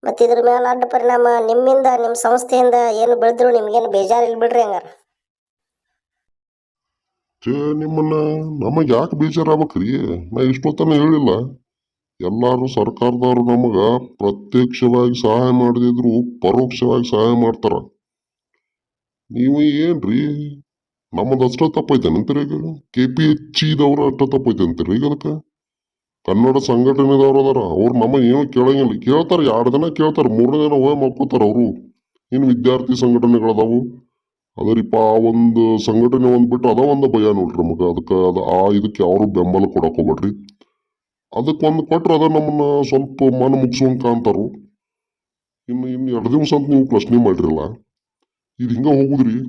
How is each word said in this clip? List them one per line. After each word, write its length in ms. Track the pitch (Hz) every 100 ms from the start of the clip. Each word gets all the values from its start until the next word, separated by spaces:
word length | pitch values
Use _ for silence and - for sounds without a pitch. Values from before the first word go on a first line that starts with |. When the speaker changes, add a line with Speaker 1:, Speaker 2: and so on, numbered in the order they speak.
Speaker 1:
ಮತ್ತ್ 180 | - - 240
ಇದ್ರ 140 | 240 240
ಮ್ಯಾಲ 180 | 247 247
ಅಡ್ಡ 140 | 254 247
ಪರಿಣಾಮ 340 | 254 240 247 240 240 220
ನಿಮ್ಮಿಂದ, 400 | 233 254 269 262 247
ನಿಮ್ 140 | 233 240
ಸಂಸ್ಥೆಯಿಂದ 640 | 226 247 247 254 247 240 233 214
ಏನು 120 | 233 240
ಬೆಳೆದ್ರು 280 | 226 240 247 233
ನಿಮ್ಗೇನು 320 | 214 220 226 196
ಬೇಜಾರ್ 300 | 190 233 233
ಇಲ್ಲ 100 | 226
ಬಿಡ್ರಿ 220 | 233 240
ಹಂಗಾರ. 220 | 220 185 - - _ _ _ _ _ _ _ _ _ _ _ _ _ _ _ _ _ _ _ _ _ _ _ _
Speaker 2:
ಛೇ, 100 | - 139 147 151
ನಿಮ್ಮನ್ನ 340 | 156 156 156 156 151 156 156 151
ನಮಗ್ 280 | 113 151 151 120
ಯಾಕ್ 180 | 156 151
ಬೇಜಾರಾಗ್ಬೇಕ್ರಿ? 680 | 156 156 160 156 160 - 98 135 120 87 85
ನಾ 80 | 110 131
ಇಷ್ಟೊತ್ತನ 460 | 131 156 151 160 151
ಹೇಳಿಲ್ಲ? 300 | 147 160 135 95 131 - _ _ _ _ _ _
ಎಲ್ಲಾರು 480 | 90 107 123 127 131 135
ಸರ್ಕಾರದವ್ರು 680 | 104 117 120 123 127 123 120
ನಮಗ 260 | 120 123 98 107 120 127 _
ಪ್ರತ್ಯಕ್ಷವಾಗಿ 960 | 101 101 - 127 123 123 123 120 123 123
ಸಹಾಯ 280 | 113 113 127 127
ಮಾಡದಿದ್ರು 520 | 120 120 123 120 123 113 123 -
ಪರೋಕ್ಷವಾಗಿ 640 | 90 120 127 123 123 117 120
ಸಹಾಯ 200 | 110 113 120 117
ಮಾಡ್ತಾರ. 280 | 113 107 104 - _ _ _ _ _ _ _ _ _ _ _ _ _ _
ನೀವು 260 | 117 127 143 151 143 160
ಏನ್ರಿ 360 | 165 98 117 147 147 147 143 _ _ _ _ _
ನಮ್ಮದ್ 300 | 85 113 131 127
ಅಷ್ಟ 160 | 120 160 151
ತಪ್ಪೈತೇನಂತೀರಿ 640 | - 135 175 80 - 143 143
ಈಗ? 80 | 151 160 151 _
ಕೆ 100 | - 127 131
ಪಿ 80 | 156
ಎಚ್ 320 | 151 - -
ಇ 80 | 156 147
ದವ್ರು 240 | 147 143 143
ಅಷ್ಟ 120 | - 135 135
ತಪ್ಪೈತೆ 280 | 131 107 87
ಅಂತೀರಿ 260 | 82 82 107
ಈಗ 80 | 143
ಅದಕ್ಕ? 180 | 147 151 156 - _ _ _ _ _ _ _ -
ಕನ್ನಡ 300 | 98 123 135 135
ಸಂಘಟನೆದವ್ರು 720 | 120 127 139 139 139 135 135
ಅದಾರ, 180 | 135 131 98 85
ಅವ್ರು 180 | 113 123
ನಮ್ಮ 140 | 113 135 120
ಏನು 180 | 135 139
ಕೇಳಂಗಿಲ್ಲ. 400 | 127 127 139 131 107 113
ಕೇಳ್ತಾರ, 320 | 147 160 180 139
ಎರಡ್ 160 | 110 120
ದಿನ 140 | 135 165 151
ಕೇಳ್ತಾರ, 280 | 156 156 123 110
ಮೂರನೇ 220 | 120 151
ದಿನ 120 | 151 147
ಹೋಗಿ 140 | 135 147
ಮಕ್ಕೋತಾರ 400 | 135 123 135 135 107
ಅವ್ರು. 160 | 127 120 - - _ _ _ _
ಇನ್ನು 140 | 127 135
ವಿದ್ಯಾರ್ಥಿ 420 | 120 120 127 127 123
ಸಂಘಟನೆಗಳದಾವು, 800 | 123 120 120 117 113 107 113 120 120 - _ _ _ _ _ -
ಅದರಿಪ್ಪ, 380 | 101 113 113 117 110
ಆ 40 | 113 113
ಒಂದು 340 | 113 117 117 113 110 110
ಸಂಘಟನೆ 420 | 110 120 127 123 123
ಒಂದ್ 140 | 120
ಬಿಟ್ರೆ 180 | 123 123
ಅದ 80 | 110 139
ಒಂದ್ 160 | 139 135 117
ಭಯ 180 | 107 101
ನೋಡ್ರಿ 180 | 87 -
ನಮಗ. 200 | 85 82 90
ಅದಕ್ಕ 200 | 87 85 92 92
ಅದ, 100 | 90 - 90
ಆ 20 | 98 104
ಇದಕ್ಕೆ 240 | 104 104 92
ಯಾರು 200 | 95 104 90
ಬೆಂಬಲ 320 | 90 95 95
ಕೊಡಾಕ್ 240 | 95 82 -
ಹೋಗ್ಬೇಡ್ರಿ. 320 | - - 98 101 - _ _ _ _ _ _ _ _
ಅದಕ್ಕೊಂದ್ 480 | 113 131 156 156 160 151
ಕೊಟ್ರ 220 | 160 165 160
ಅದ 80 | 160 156
ನಮ್ಮನ್ನ 280 | 151 147 147 143 135
ಸ್ವಲ್ಪ 300 | 135 135 135 135 127
ಮನ 120 | 127 135
ಮುಗ್ಸುವಂಗ್ 400 | 127 123 131 127 120
ಕಾಣ್ತಾರು. 400 | 120 117 95 107 - - _ _ _ _ _ _ _ _ _ -
ಇನ್ನು, 160 | 123 131 127
ಇನ್ನು 140 | 131 120
ಎರಡ್ 140 | 110
ದಿವ್ಸ 200 | 139 147
ಅಂತ 160 | 147 139
ನೀವು 120 | 139 131
ಪ್ರಶ್ನೆ 260 | 107 - 120 110
ಮಾಡಿರಲ್ಲ, 380 | 90 80 80 76 107 _ _ _ _ _ _ _ _
ಇದ್ 140 | 123 117
ಹಿಂಗ 120 | 139 139
ಹೋಗುದ್ರಿ? 380 | 135 139 120 117